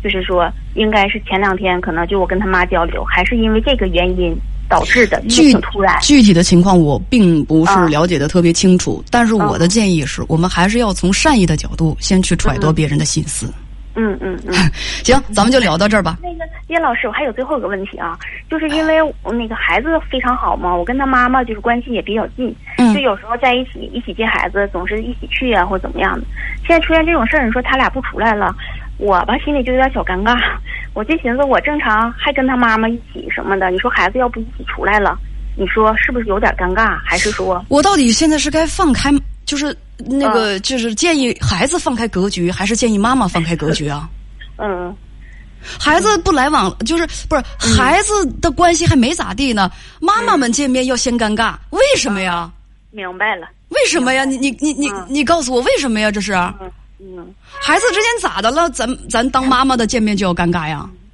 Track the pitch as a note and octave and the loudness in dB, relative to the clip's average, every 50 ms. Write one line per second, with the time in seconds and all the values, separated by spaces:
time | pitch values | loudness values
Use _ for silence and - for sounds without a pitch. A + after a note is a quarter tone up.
0 | - G#3 F#3 F#3 F3+ F3 F#3 F3+ E3+ E3+ F#3+ - - - - - A3 G#3+ G#3+ G#3 | -4 -2 -4 -2 -2 0 0 0 0 0 -2 -8 -12 -8 -4 -2 0 2 2 2
1 | G3 G3+ G#3 A3 - - - F#3+ G3+ G3 F#3+ F#3 G3+ F#3 F3+ F3+ F#3 G3+ D#3+ E3 | 2 0 -2 -6 -6 -4 -2 0 0 0 0 0 0 0 0 0 -2 -4 -2 -2
2 | E3+ E3 G3 G3 F3+ E3+ F#3 F3+ G#3+ F#3+ F#3 F3+ F3+ F3 F#3+ E3+ E3+ E3 - - | -2 0 0 0 0 0 0 -2 0 0 2 0 0 2 0 0 0 0 -2 -6
3 | - - - F3+ F#3 - B3 A#3 A3 A3 A3 A3 A3 A#3+ C4+ A#3 G#3+ F#3 E3+ E3+ | -4 -2 -2 0 0 0 0 2 2 2 2 2 2 2 0 0 0 0 0 0
4 | F3+ F3+ F#3 F3+ F3+ E3+ E3 - - - - - - - F#3+ E3 - - - B3 | 0 0 0 0 0 -2 -2 -4 -6 -6 -8 -8 -2 0 0 0 2 2 4 4
5 | A#3 - - - - G#3+ A#3+ E4 D#4+ C#4+ B3 F3 - - - G3+ F#3+ F#3 D#3+ D3+ | 4 4 2 -2 -2 0 4 6 8 8 8 6 2 -2 -2 0 0 2 2 2
6 | - - D4 C#4 A3+ G3+ F3+ E3+ F3 - F#3 E3+ F3 G3 F#3+ F3+ D#3+ C#3+ C#3 - | 2 6 6 8 8 8 8 6 6 6 6 6 6 6 6 6 6 4 2 0
7 | F3+ - C4 A#3+ G3+ F3 E3 D3+ C#3+ - D3+ D#3+ D#3+ F#3 G3 F#3+ F3 D#3+ D3 D3 | -2 0 4 4 6 6 4 4 2 4 4 4 4 6 4 4 4 4 4 2
8 | E3 F3+ F3 C#3+ C#3+ D#3 - F3+ E3+ E3+ E3+ - - F#3 F3+ F3+ - D3 - - | 2 2 2 0 0 2 2 4 4 4 4 4 6 6 4 4 2 -2 -4 -6
9 | - - - A#3+ A#3 A3 A3+ G#3 F3+ D3+ D#3 - E3 F3+ F#3+ A#3 G#3+ F#3+ F3 D#3+ | -4 0 2 2 4 4 2 2 2 0 2 2 2 2 2 2 2 2 2 0
10 | C#3+ - - - D3+ - E3 D#3+ F3 F3+ - E3+ F3 G3+ G#3+ A#3+ A#3+ G#3 F3+ - | 0 -2 -6 -8 -2 0 0 0 2 0 2 2 2 2 2 2 0 0 0 0
11 | - F3+ F#3+ - - D#4 C#4+ A3+ F#3 D#3+ D#3 D3+ - - - - D#3+ D#3 D3+ - | 0 0 0 2 2 4 4 4 4 4 2 -2 -2 -6 -4 -2 -2 -2 -2 -2
12 | - - F#3+ F#3 F#3 - F3 E3 - - C3 - - D#3 D#3+ E3 D#3 D3 D3 D3+ | -2 2 2 2 2 2 0 2 2 0 0 2 0 0 2 2 0 0 0 0
13 | D#3 D3+ - D#3+ - - - - - - - - - - - - - - - A#3 | 0 0 -2 -4 -4 -4 -6 -6 -8 -8 -10 -12 -16 -16 -16 -16 -16 -10 -4 -2
14 | A3+ G#3+ F#3+ - F3+ F#3+ F3+ - - - F3+ F#3 F#3 D#3 - - - - - - | -2 -2 -2 -4 -6 -6 -8 -8 -6 -2 0 2 2 2 0 -2 -8 -8 -8 -2
15 | - - B3 - - - G#3+ G3+ G3+ A#3 C4 C4 A#3 F3+ D#3 E3 G3+ G#3 G#3+ G#3 | 2 4 4 4 4 0 0 2 2 4 4 4 4 2 2 2 2 2 2 2
16 | F3+ D#3+ E3 - - F4+ E4+ D#3+ E3 D#4+ - - - - D#4+ E4+ E4 C#4+ - - | 0 0 -4 -6 -8 -10 -8 -8 -10 -12 -12 -16 -10 -4 -2 0 0 0 0 -2
17 | - A3 G#3 - D4+ C4 G#3+ B3 C4 C4 D4+ B3+ G3+ F3+ G3+ F#3+ G3 G3 - - | -4 -4 -4 -4 -4 -4 -4 -6 -4 -4 -4 -4 -4 -4 -6 -6 -8 -10 -8 -8
18 | - E3+ E3 - - - - - - - D#4+ D#4 D#4+ D4+ D4 D#4+ D#4 D#4 D#4+ D#4+ | -8 -8 -8 -10 -12 -14 -14 -16 -10 -8 -6 -4 -4 -2 -2 0 0 2 2 2
19 | D#4+ D4 - - - F3+ A3 A#3+ A#3 A3 A3+ - - - E3+ G3+ B3 D#4+ E4 D#4+ | 2 0 -2 -8 -8 -6 -4 -4 -4 -6 -6 -4 -2 0 0 0 0 0 -2 -2
20 | D#4+ - - C4 B3 B3 B3 B3+ A#3+ F#3 - - - F3+ F3 F3 F3 E3+ B3 C4+ | -2 -4 -6 -4 -2 -2 -2 -2 -2 -4 -2 -2 -2 -2 0 0 -2 -2 -2 -2
21 | C#4 C4+ C4 B3 B3 B3 B3+ C4 B3+ A#3 A3 G#3 G3 A#3 A#3 A#3+ A#3+ B3+ A#3+ F#3+ | 0 0 2 2 2 4 2 0 0 -2 -6 -4 -2 -2 -2 -2 -2 -4 -4 -4
22 | - - G#3 A3 F3+ - - - B3+ A#3 - - - - - - B3 A#3 G#3+ C#4+ | -4 -2 -4 -4 -4 -4 -6 -6 -6 -6 -6 -10 -16 -10 0 2 4 4 4 2
23 | C4+ A#3+ G3+ G3 - G#3+ A#3+ A#3+ - B3+ B3 B3+ B3+ - - - - - - A#3+ | 2 0 0 -2 -4 -6 -4 0 2 2 2 2 -2 -4 -10 -12 -12 -10 -10 -10
24 | - A#3 F3 - A3+ A3+ - - - F3+ D#3+ G3 G3+ G3+ G3+ F3+ F3+ F#3+ G#3 A3 | -10 -8 -6 -4 -2 -2 0 -2 -2 -2 0 -2 -2 -2 -4 -6 -6 -4 -6 -6
25 | A3 A#3+ B3 - - - - - C4 B3+ A3 F#3+ F3 F#3 F#3+ F#3 - - - - | -6 -6 -8 -10 -10 -8 -6 -4 -2 0 2 2 2 0 -2 -4 -4 -6 -4 -2
26 | G3 F#3 F3+ - - - - - - - - - - - E4+ E4 D#4+ - D#4+ D#4+ | -2 -2 -2 -4 -6 -8 -10 -8 -8 -8 -8 -8 0 2 2 2 4 2 2 2
27 | D#4+ E4 E4+ D4+ A3+ A3 C#4 D4+ C4 A3 A3+ B3 B3 - C4 C4+ B3 F#3 - C4+ | 2 2 2 0 0 2 0 0 0 0 0 -2 -2 0 0 0 0 0 -2 -4
28 | C4 - - - G#3 A#3 G#3+ G#3 G3 F3+ F#3 - - - - - - - - - | -8 -6 -4 0 0 0 2 2 0 -2 -2 -6 -10 -12 -12 -12 -12 -12 -10 -4
29 | G3+ G3+ F#3+ F3+ - - A3+ C4+ - D4 D4 C#4 A#3+ B3+ B3+ B3+ C4 C4+ C4 G#3+ | 0 2 2 2 2 0 -2 -2 -2 -2 -2 -2 0 0 2 2 2 2 0 -2
30 | E3+ - F#3 F#3 G3+ A3+ B3 A#3+ - - - - - - - - - - - - | -4 -2 -4 0 2 0 2 2 0 -2 -4 -6 -10 -10 -10 -12 -12 -10 -8 -8
31 | A3 - D#4+ D#4+ - B3 A#3+ C4 C#4+ C4+ B3 - - D4 D4 D4 D4 A#3+ G#3 G#3+ | -2 -2 -2 -2 -2 -2 0 0 2 2 2 0 0 -2 -4 -2 0 0 2 2
32 | A3+ A#3 A#3+ - - D4 C#4+ C#4 C4 C4 C4 B3 B3 A3+ A3 A3 A3 A3+ A#3 A#3 | 0 -2 -4 -4 -4 -2 -2 0 0 0 0 2 2 2 2 2 0 -2 -2 -4
33 | - - - - - - - - - - G3 F#3+ F#3+ F#3 F3+ F#3+ G3+ B3 - G#3 | -8 -14 -14 -12 -10 -8 -8 -6 -2 -2 -2 0 0 0 -2 -2 -2 -2 0 0
34 | F#3 F#3+ G#3 B3+ B3+ A#3+ - A#3 A3 - - - - - - - - G3 G#3 G#3+ | 0 0 0 0 0 0 -2 -6 -10 -10 -10 -12 -10 -10 -8 -4 -2 0 2 2
35 | G3+ E3+ D#3+ - - - - - - - - - G3 F3+ - A3+ A3 A3 A3 G#3+ | 2 0 -2 -2 -8 -10 -10 -10 -10 -8 -4 -4 -4 -2 0 2 2 2 2 2
36 | - - B3 B3 A3+ G#3+ F#3+ G#3 A3 G3 - - F#3 F3+ F#3 G#3+ A3+ G#3+ F3 D#3+ | -2 -2 -2 -4 -2 -2 -2 0 0 0 0 0 -2 -2 0 0 0 0 0 -4
37 | - - E3+ F3+ - G#3 G#3+ - F#3 F#3 F3+ F3 G3+ - C4+ C#4+ D#4 G4 G4+ E4 | -4 -4 -2 -2 -2 -2 -2 -2 -2 -2 -2 -4 -2 0 2 2 4 4 4 4
38 | C4+ A#3 A3 - D#4+ D#4 D#4 D4 C#4 D4 C#4 D#4 E4 D4+ - - F#4+ D4+ A#3+ - | 4 4 4 4 4 2 2 2 0 0 0 0 0 0 0 0 2 2 2 2
39 | - C#4 C#4+ C#4 - - - - - - D4+ C#4 D4 C#4+ - - - - - - | 2 2 2 2 0 -4 -14 -12 -8 -6 -4 -4 -4 -4 -6 -8 -16 -20 -18 -14
40 | A#3 G3+ C4 C#4 C#4 A3 G#3+ A3+ A3 G#3 G3 F#3+ G3+ - C4 B3 A3+ A#3 G#3+ - | -8 -4 -2 0 2 2 2 2 2 0 -2 -4 -4 -4 -4 -2 -2 -2 -2 0
41 | E4 F4 E4 C#4+ C4 A#3+ - - - - G3+ E3+ F3+ C#4 D#4+ F4 - D#4+ B3+ G#3+ | 0 2 2 2 0 0 -2 -2 -2 -2 0 0 0 0 0 -2 -2 -2 -2 -2
42 | A#3 A3 - F#3 F#3 G3+ G3 F#3 F3 F3 F#3 - F#3+ G3 A#3 G#3+ B3 A#3 G#3+ G3 | -4 -2 -2 -2 -2 -2 -2 -2 -2 -2 -2 -2 -2 -2 0 0 2 2 2 2
43 | G3+ A#3 C4 C4 G#3+ F#3 - F3 E3 D#3+ E3+ D3+ D3+ D#3 D#3+ D3+ D3 D3 C#3+ D3 | 2 2 2 2 0 0 0 -2 -2 -2 -2 -2 -2 -2 -2 -2 -2 -4 -6 -6
44 | D#3+ E3 - - - - - - - - - - G#3 G#3 F#3+ F3+ F3 F3 F#3+ - | -8 -12 -14 -16 -18 -18 -18 -18 -18 -18 -12 -8 -6 -6 -4 -6 -8 -10 -12 -14
45 | - - - - - - - - - - - - - - - - - D4 D4+ F4 | -20 -20 -20 -20 -20 -20 -20 -20 -20 -20 -20 -20 -16 -16 -10 -2 0 2 2 4
46 | F#4+ G#4+ G#4 F4+ - G4 E4 C4+ B3+ C#4+ D#4 C4 G3 F#3 - - A3+ A3+ D#4+ E4+ | 4 2 2 2 2 2 2 2 2 2 2 2 0 0 -2 -4 -4 -2 0 0
47 | E4+ D4+ - - - - D#4+ C#4 A#3+ - - - - A#3 A3+ - B3+ C4 D#4+ G4 | 0 -2 -4 -10 -4 -2 -2 -2 -2 -4 -8 -4 0 2 2 4 4 4 4 2
48 | G#4 G4+ G#4+ G#4 F#4 B3+ A3+ - - E4+ B3+ D#4+ F4+ E4+ F4 D#4 E4+ E4 E4 C4+ | 2 2 0 0 0 -2 -2 -2 -2 -2 2 4 4 4 4 4 2 4 4 4
49 | A3 B3+ E4+ - - F#3+ F#3 G#3+ C#4 C4 A3+ G#3 F#3+ F3+ - - - - - - | 4 2 0 -4 -6 -6 -4 -2 -2 0 2 0 0 0 -2 -10 -20 -20 -12 -4
50 | D#4 F4 G#4 A4 A#4 A#4+ G4+ D4 B3+ A#3 A3+ C#4 C#4+ C4 B3+ B3+ B3+ B3+ B3+ A#3+ | 0 0 2 2 2 2 2 2 2 0 0 0 0 0 0 0 0 0 0 0
51 | - B3+ A#3+ A#3 A3+ G#3+ G#3+ G#3+ A3+ G#3 D#3 - - - D4 F#4+ C5 D5 C5+ E4+ | 0 -2 0 0 0 0 0 0 0 -2 -2 -6 -14 -8 2 2 4 4 4 2
52 | - C4 G3+ F#3+ F#3+ F#3 F3 E3+ E3+ E3+ - - - - - _ _ _ - G#3 | 2 -2 -2 -2 -2 -2 -2 -4 -6 -8 -14 -20 -20 -20 -20 _ _ _ -14 -12
53 | F#3+ F3+ F3+ F#3 G3+ A3 G3+ F3+ E3 - - _ _ _ E4 - C5 G#4 D4+ E4+ | -10 -10 -4 -2 -2 -2 -2 -4 -8 -16 -20 _ _ _ -2 0 0 2 2 0
54 | B3 B3+ C4 C4 C4+ C4+ C4+ A#3+ C4 C#4 A#3 - C#4+ D4+ C#4 A#3 D4 C#4+ G3+ - | 0 2 0 0 0 -2 -2 -2 -2 -4 -2 -2 -4 -4 -2 -2 -4 -4 -4 -8
55 | F3+ - C4+ D4 C#4+ A3+ E4+ E4+ C#4 A#3+ B3+ A#3+ B3+ - C5+ G#4+ C#4+ B3+ A3 G#3+ | -8 -6 -2 -2 2 2 2 0 0 0 -2 0 2 2 0 0 0 -2 0 0
56 | G#3+ G#3+ G#3 G#3 F#3+ G3+ G3 F3+ F3 F#3 F#3 - F#3+ F#3 - - - - - - | 0 0 0 -2 -4 -2 0 0 -2 -2 -6 -10 -16 -16 -18 -20 -20 -20 -20 -20
57 | G3 F#3+ F#3 F3 E3+ F3+ - _ _ - - - - C#4 D#4 G4 A4 B4 F4+ G4+ | -20 -18 -18 -18 -18 -18 -20 _ _ -20 -14 -6 -2 0 2 2 2 2 0 0
58 | G#4+ A#4 A#4 A4+ - - D#3+ F#3+ G3+ A3+ C4 D#4+ E4+ E4+ - - A3+ A#3+ C4 - | 0 0 -2 -2 -4 -4 -4 -2 -2 0 0 0 0 0 -2 -4 -4 -4 -6 -8
59 | - - - A3+ A#3+ C4 - C4 C4 C4 C4 B3 C4 C4+ C4 A#3 A3+ G#3 - A#3+ | -8 -4 -2 0 0 2 0 0 2 2 2 2 2 2 2 0 0 0 0 0
60 | A3 G#3+ G#3 F#3+ G3+ F#3 F3 E3+ F3 E3+ F3 F3 D#3 D3+ D3+ D3 D3+ - - - | 0 0 0 0 0 0 0 0 0 0 0 -2 -4 -4 -6 -8 -10 -14 -18 -20
61 | - - | -20 -20